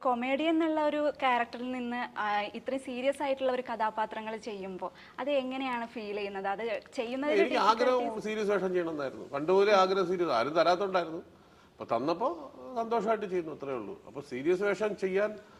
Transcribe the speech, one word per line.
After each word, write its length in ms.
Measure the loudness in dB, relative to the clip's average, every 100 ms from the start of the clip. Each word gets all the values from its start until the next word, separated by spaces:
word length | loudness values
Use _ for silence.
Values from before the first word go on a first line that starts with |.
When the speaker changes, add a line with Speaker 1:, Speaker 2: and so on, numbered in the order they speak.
Speaker 1:
കൊമേഡിയൻ 460 | -2 0 0 0 2
എന്നുള്ള 360 | 2 2 2 0
ഒരു 260 | 0 0 0
ക്യാരക്ടറിൽ 520 | 2 2 0 -6 -6
നിന്ന്, 480 | -6 -6 -6 -6 -4
ആ, 220 | -2 -2
ഇത്രയും 380 | -2 -8 -6 -6
സീരിയസ് 440 | -6 -4 -2 0
ആയിട്ടുള്ള 280 | -2 0 0
ഒരു 120 | -2 -4
കഥാപാത്രങ്ങൾ 640 | -2 -2 -2 -4 -6 -8 -8
ചെയ്യുമ്പോ 560 | -8 -8 -8 -8 -8 -10 -14 -6
അത് 100 | 0
എങ്ങനെയാണ് 580 | 0 0 -4 -4 -4 -6
ഫീൽ 280 | -8 -6 -4
ചെയ്യുന്നത്? 320 | -4 -4 -2
അത് 340 | -2 -2 -4 -6 -6
ചെയ്യുന്നതിൽ 440 | -4 -2 2 4
Speaker 2:
എനിക്ക് 160 | 4 4
ആഗ്രഹം 340 | 4 6 4
Speaker 1:
difficulties? 340 | 4 0 -2
Speaker 2:
സീരിയസ് 260 | -4 0 2
വേഷം 200 | 2 2
ചെയ്യണമെന്നായിരുന്നു. 600 | 0 0 -2 -4 -6 -8
പണ്ട് 220 | -2 4
മുതലേ 220 | 6 8
ആഗ്രഹം 340 | 8 6 4 2
സീരിയസ്, 240 | 0 2
ആരും 220 | 2 4
തരാത്തോണ്ടായിരുന്നു. 680 | 4 4 4 2 0 -2 -6 -12 -20 -20 -20 -20 -14
അപ്പൊ 180 | -2 0
തന്നപ്പോ 560 | 0 0 -2 -2 -10 -14 -8 -6
സന്തോഷമായിട്ട് 500 | -2 0 2 0 -2
ചെയ്യുന്നു, 260 | -4 -4
അത്രേ 220 | -8 -6
ഉള്ളൂ. 300 | -6 -6 -12 -14
അപ്പൊ 140 | -14
സീരിയസ് 400 | -10 -4 0 2
വേഷം 360 | 0 0 -2 -2
ചെയ്യാൻ 420 | -2 0 0 -4 -16